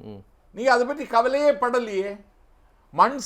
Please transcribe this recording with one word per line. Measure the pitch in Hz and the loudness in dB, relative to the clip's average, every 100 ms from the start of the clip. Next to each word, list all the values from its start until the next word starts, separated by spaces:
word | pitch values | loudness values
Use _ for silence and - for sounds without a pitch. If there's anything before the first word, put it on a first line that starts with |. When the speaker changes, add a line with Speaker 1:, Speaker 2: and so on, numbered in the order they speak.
Speaker 1:
ம். | 107 101 - _ _ | -18 -18 -20 _ _
Speaker 2:
நீங்க | - 262 | -4 2
அதை | 247 247 | 2 2
பத்தி | 294 277 | -6 -2
கவலையே | 233 254 277 294 | 0 2 2 2
படலையே. | 285 247 247 226 196 196 202 - _ _ _ _ _ _ | 2 0 -2 -2 -4 -6 -8 -18 _ _ _ _ _ _
மண் | 156 214 277 | 2 2 0